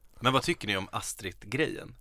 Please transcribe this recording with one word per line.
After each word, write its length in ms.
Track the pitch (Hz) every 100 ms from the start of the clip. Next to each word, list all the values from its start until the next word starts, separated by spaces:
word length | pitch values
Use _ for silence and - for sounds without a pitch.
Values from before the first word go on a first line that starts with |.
| - -
Men 120 | 120
vad 100 | 131
tycker 240 | - 165 104
ni 80 | 98
om 120 | 95
Astrid-grejen? 1000 | 110 - - 95 - 104 143 160 - - -